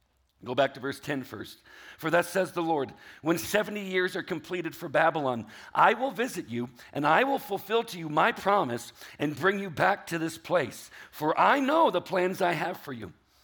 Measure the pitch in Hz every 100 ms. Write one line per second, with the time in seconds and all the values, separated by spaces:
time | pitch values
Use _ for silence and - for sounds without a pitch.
0 | _ _ _ _ - 127 135 135 135 135
1 | - 139 120 104 - - - - - -
2 | 160 170 170 190 175 175 165 156 123 -
3 | - - 151 170 - 208 208 208 196 185
4 | 180 190 165 165 - 180 165 - 170 151
5 | 165 156 135 120 - - - - 175 226
6 | 269 190 240 - 104 120 120 - - -
7 | 147 165 269 269 - 196 - 226 233 185
8 | 160 151 202 233 190 202 139 120 - -
9 | - - 143 - 180 202 196 143 170 196
10 | - 165 160 - - 180 127 - - -
11 | - - 151 - 185 277 262 320 294 175
12 | - 190 180 190 180 160 170 185 - 123
13 | 95 - _ _